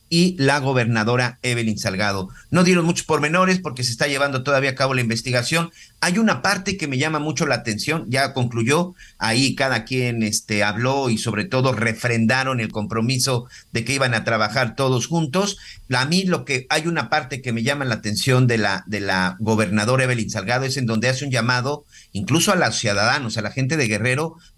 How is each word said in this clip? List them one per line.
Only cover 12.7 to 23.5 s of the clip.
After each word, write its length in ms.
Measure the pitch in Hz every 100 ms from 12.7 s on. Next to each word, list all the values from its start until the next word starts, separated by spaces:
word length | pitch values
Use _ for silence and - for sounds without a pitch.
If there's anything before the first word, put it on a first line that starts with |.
compromiso 760 | 110 101 113 120 127 135 123 - - -
de 140 | 117 113
que 80 |
iban 180 | 135 131
a 100 | 113
trabajar 540 | 117 113 107 123 120 110
todos 300 | 135 127 -
juntos. 500 | 165 151 180 190 - - - -
A 140 | 123
mí 200 | 139 180
lo 200 | 185 156
que, 220 | 127 127 -
hay 180 | 156 165
una 220 | 160 113
parte 320 | 151 131 131
que 140 | 127
me 80 | 113
llama 240 | 117 147 131
la 80 |
atención 520 | 104 107 101 135 127 127
de 120 | 113
la, 260 | 104 95 -
de 140 | 104
la 360 | 98 95 92 92
gobernadora 680 | 110 110 101 107 107 131
Evelyn 240 | 127 120 98
Salgado, 380 | 107 98 123 135
es 100 | 135
en 80 |
donde 240 | 117 113 123
hace 160 | 127
un 60 | 143
llamado 560 | 127 120 123 127 147 - - -
incluso 400 | - 92 160 208
a 40 | 185
los 200 | 123 -
ciudadanos, 640 | 110 101 110 143 117 110
a 40 |
la 80 | 104